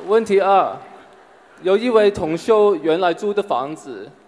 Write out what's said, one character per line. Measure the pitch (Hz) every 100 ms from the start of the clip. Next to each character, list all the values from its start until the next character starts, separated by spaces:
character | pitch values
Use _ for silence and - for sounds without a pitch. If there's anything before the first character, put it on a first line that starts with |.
| 170
问 | 220
题 | 214 196
二， | 190 196 135 95 - - - - _ _ _ -
有 | 170 196
一 | 247
位 | 220 208
同 | 202 165 165
修 | - 220 208 180
原 | 156 160
来 | 185
租 | 170 208
的 | 202
房 | 202 127 135
子， | 156 139 107 104 -